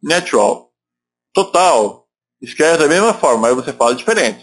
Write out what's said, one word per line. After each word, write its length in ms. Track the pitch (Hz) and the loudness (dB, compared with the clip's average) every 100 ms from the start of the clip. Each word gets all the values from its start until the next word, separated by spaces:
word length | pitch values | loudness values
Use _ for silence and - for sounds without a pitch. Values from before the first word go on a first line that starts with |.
natural. 680 | - 170 - 123 101 - - _ _ _ _ _ _ | -2 -4 0 0 0 -2 -8 _ _ _ _ _ _
Total, 720 | - 190 170 180 139 107 - _ _ _ _ | -4 0 2 2 2 0 -4 _ _ _ _
escreve 360 | 120 - 151 165 | -20 -2 0 2
da 100 | 151 | 2
mesma 260 | 165 214 | 2 0
forma, 340 | 214 160 120 113 | 0 0 0 0
aí 60 | |
você 200 | 127 127 | -2 -4
fala 220 | 139 120 123 | -2 -2 -2
diferente. 440 | - 220 135 101 | -2 -2 -2 -4